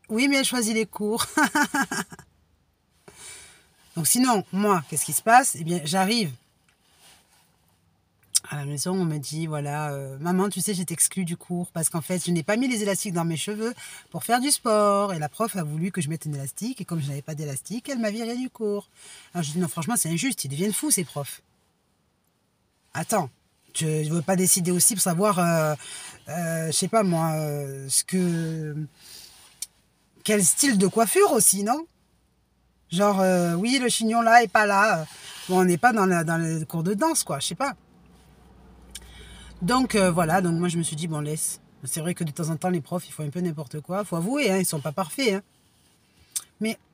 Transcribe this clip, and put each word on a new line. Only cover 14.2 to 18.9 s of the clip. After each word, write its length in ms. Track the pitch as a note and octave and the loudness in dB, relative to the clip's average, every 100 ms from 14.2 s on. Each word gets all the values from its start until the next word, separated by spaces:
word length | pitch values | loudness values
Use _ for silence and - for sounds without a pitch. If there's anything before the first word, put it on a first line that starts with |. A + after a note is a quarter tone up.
faire 160 | - A#3+ | 0 0
du 100 | C4+ | 2
sport. 640 | C#4+ A#3+ G#3+ G#3 G3+ G3+ | 0 2 4 4 4 0
Et 40 | F3 | -2
la 120 | D3+ | -4
prof 260 | - A3 F#3+ | -4 -4 -2
a 60 | |
voulu 280 | D3+ D3+ F#3 | -4 -4 -4
que 120 | F#3+ | -4
je 80 | C#3+ | -4
mette 160 | D#3+ D#3 | -4 -6
un 80 | |
élastique 480 | C#3+ C#3 - A3 C4 | -6 -8 -8 -8 -6
et 20 | |
comme 160 | F3+ E3 | -6 -6
je 80 | C#3 | -4
n'avais 140 | C#3 | -6
pas 120 | C#3+ | -8
d'élastique, 540 | D#3 D3+ C#3 - A3 - | -8 -8 -8 -8 -10 -6
elle 100 | C4 | -4
m'a 120 | A3 | -2
virée 260 | G#3 A3+ A#3+ | -2 -4 -4
du 140 | B3+ | -6
cours. » 400 | - G#3+ G3+ - | -6 -4 -4 -6